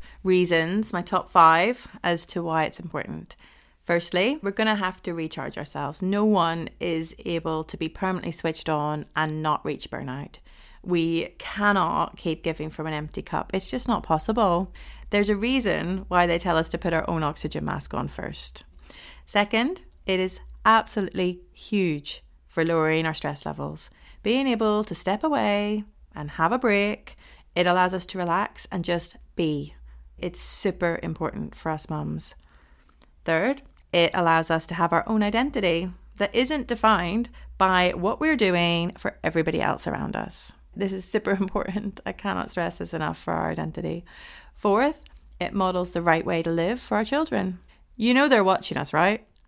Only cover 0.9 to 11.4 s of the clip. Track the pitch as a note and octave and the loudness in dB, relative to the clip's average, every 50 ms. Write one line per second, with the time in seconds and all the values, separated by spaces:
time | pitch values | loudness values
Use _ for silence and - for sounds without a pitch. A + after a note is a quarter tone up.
0.9 | - F3 F3 - G3+ F3+ - - - F#3 E3 D#3+ D#3+ E3 F3+ A3 B3 - - - | -4 -6 -2 0 -2 -2 0 4 6 8 10 10 10 8 6 4 0 -2 -6 -16
1.9 | - - - F3 E3+ E3 - - - F3+ E3+ E3+ D#3+ D#3+ D#3 - - - E3+ E3 | -12 -4 -2 0 0 0 -2 -6 -6 -4 -2 0 0 0 0 0 -2 -8 -10 -8
2.9 | - D3+ - - D#3 D#3 E3+ - - - - - - - - _ _ _ _ - | -6 -6 -6 -6 -8 -12 -12 -14 -20 -20 -20 -20 -20 -20 -20 _ _ _ _ 0
3.9 | E3+ E3+ E3+ - - F3+ F#3+ A#3+ C#4+ D#4 - G3 G3 - A3 A3 G#3+ G3+ F#3+ F#3 | 0 0 0 0 0 2 2 2 0 -2 -4 -4 -2 0 2 2 2 0 0 -4
4.9 | F#3 - - F#3+ E3+ E3 D#3+ D#3+ - - C3 A#2+ - - D#3 - - D3 D3 C#3 | -4 -6 -8 -8 -6 -4 -6 -6 -6 -6 -8 -6 -6 -8 -10 -8 -8 -6 -6 -6
5.9 | C#3+ - F#3 F#3 G3 G#3 G#3+ A3 G#3 F#3+ E3 E3 E3 E3 D#3+ - - - - F3 | -6 -4 -2 0 2 4 4 4 4 4 4 2 0 -4 -6 -8 -8 -6 -4 -2
6.9 | E3 D#3+ E3 D#3+ - - - - E3+ E3 - E3 D#3+ D#3 D#3 - - - D#3+ D#3+ | -2 -2 -4 -6 -10 -10 -6 -4 -4 -2 -2 -2 -2 -4 -4 -6 -8 -6 -6 -6
7.9 | - - F#3+ F#3 F#3 F3+ - E3+ D#3+ - - E3 D#3+ - - - D#3 D3 D3 D3+ | -6 -4 -4 -2 -2 -2 -4 -6 -6 -4 -4 -4 -4 -4 -2 -2 0 0 0 -2
8.9 | D3+ D3+ D3 - - D3+ D#3 D#3 D#3 D#3 D#3 D#3 D3 - - D3+ D3 - - - | -2 -4 -6 -6 -4 -2 -2 -2 -2 -2 0 0 0 0 -2 -4 -6 -6 -8 -10
9.9 | - A#2+ C3+ C3+ B2+ C#3 C#3+ - - - - - - - - - - - - - | -10 -8 -8 -8 -8 -8 -10 -12 -16 -20 -20 -20 -20 -20 -20 -20 -20 -12 -4 0
10.9 | F3+ E3+ E3 E3 E3 E3 - - - - | 0 2 2 2 0 0 -2 -4 -8 -12